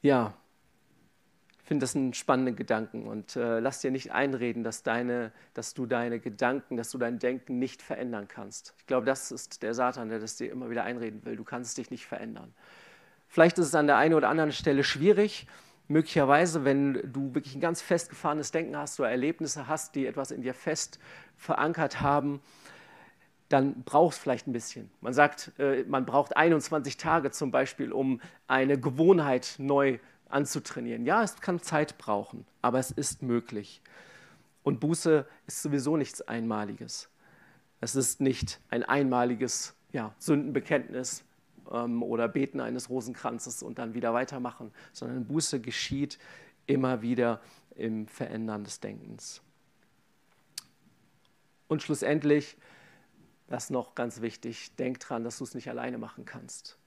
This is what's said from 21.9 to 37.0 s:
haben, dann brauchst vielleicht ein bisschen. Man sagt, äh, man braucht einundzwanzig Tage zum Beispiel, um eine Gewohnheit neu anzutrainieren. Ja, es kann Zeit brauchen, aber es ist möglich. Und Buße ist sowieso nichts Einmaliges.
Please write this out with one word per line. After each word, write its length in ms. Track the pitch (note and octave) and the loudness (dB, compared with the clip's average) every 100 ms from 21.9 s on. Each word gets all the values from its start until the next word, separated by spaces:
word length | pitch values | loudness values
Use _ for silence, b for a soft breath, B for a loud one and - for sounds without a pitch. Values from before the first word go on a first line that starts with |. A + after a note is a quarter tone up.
| - | 0
haben, 400 | C#3+ D3 C#3+ C#3 B B B B B B B B B _ _ | 2 4 2 -6 B B B B B B B B B _ _
dann 340 | C#3 C#3 - | 4 4 -2
brauchst 360 | C3 C#3+ E3+ - | 2 6 6 4
vielleicht 280 | - B2 - | -2 -2 -2
ein 60 | |
bisschen. 360 | A#2+ - B2+ G2+ _ | -6 -6 -14 -16 _
Man 120 | A#2 | -2
sagt, 380 | B2+ C#3+ - - - | 6 6 4 -16 -2
äh, 240 | C#3 C3+ | 0 0
man 220 | B2 C3 B2+ | 0 -2 2
braucht 300 | C3+ - - | 2 4 4
einundzwanzig 600 | E3 D#3+ - D#3 C3+ - | 6 6 2 -2 -4 -4
Tage 340 | E3+ E3 C3+ | 2 2 2
zum 200 | - C#3 | -2 0
Beispiel, 400 | C3 C3+ - C3 | 2 0 -2 -4
um 300 | - C3+ B2 B B _ | 0 0 0 B B _
eine 320 | C3 C3+ C#3 | 2 4 2
Gewohnheit 760 | C3 C3 E3 F#3 D3 B2+ - - | 2 4 8 8 6 0 0 -6
neu 420 | C3+ C#3 C#3 A#2+ b b _ | 2 4 4 2 b b _
anzutrainieren. 760 | C#3 C#3+ C#3+ - - A#2+ A#2 A#2+ | -2 0 -4 -6 -8 -6 -4 2
Ja, 160 | G3+ | 2
es 180 | A3 - | 2 -2
kann 180 | - F3 | -4 -4
Zeit 380 | - D#3 D3+ - | 0 0 0 -4
brauchen, 480 | - G2+ - - - _ | -2 -2 -2 -12 -16 _
aber 180 | A#2+ B2+ | 2 2
es 100 | B2+ | 0
ist 320 | - C#3+ - | -4 -6 -4
möglich. 600 | B2+ A#2+ - G#2+ G2+ - B B B B B B B _ | 0 0 0 -10 -10 -18 B B B B B B B _
Und 160 | C#3+ A#2 | -2 0
Buße 480 | D3+ E3 E3+ D#3 C3+ B - | 0 2 6 4 4 B -12
ist 160 | - | -6
sowieso 360 | D#3 C#3+ C3 D#3+ | -2 0 2 0
nichts 240 | C3+ - | 0 -6
Einmaliges. 880 | - A#2 A2+ G#2+ G#2 G#2+ - - | -6 -4 -2 -2 -4 -8 -10 -12